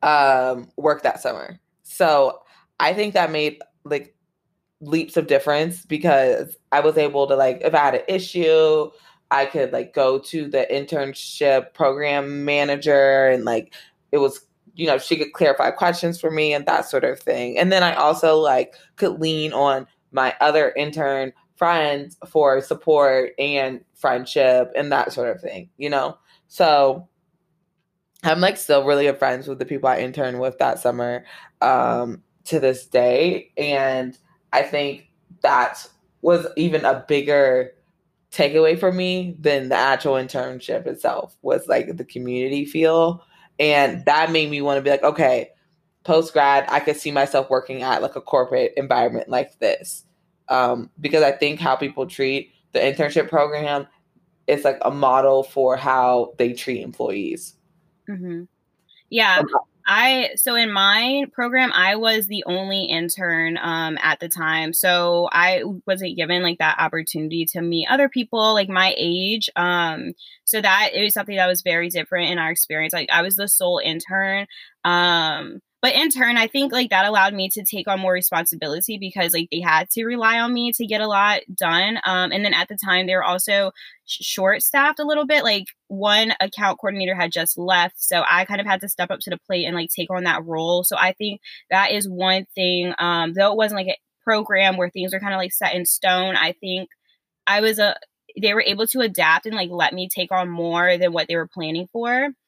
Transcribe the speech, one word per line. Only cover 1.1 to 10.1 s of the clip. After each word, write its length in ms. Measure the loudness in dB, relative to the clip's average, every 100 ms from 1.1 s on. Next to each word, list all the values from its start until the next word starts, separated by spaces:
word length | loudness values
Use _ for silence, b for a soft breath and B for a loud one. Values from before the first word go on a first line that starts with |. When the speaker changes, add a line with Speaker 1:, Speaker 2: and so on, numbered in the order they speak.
| -2
Speaker 1:
summer. 400 | -6 -6 -10 -18 _ _
So 580 | -20 0 2 4 4 0 b b b _
I 140 | -2
think 200 | 0 0
that 160 | 0 0
made, 300 | 0 -4 -6 -20 _
like, 320 | -6 -6 -6 _ _ _ _ _ _ _
leaps 360 | -4 -4 0 -2
of 100 | 2
difference 580 | 0 2 0 -2 -6
because 720 | -8 -2 2 4 4 2 -2 -14 _
I 80 | 2
was 160 | 2 2
able 300 | 0 0 2
to, 80 | 4
like, 240 | 2 2
if 120 | 0
I 40 | 2
had 160 | 2
an 80 | 2 -2
issue, 840 | -4 -4 -2 2 4 4 2 0 b b b _
I 160 | 0 0
could, 260 | -2 -2
like, 220 | -4 -6
go 240 | 0 2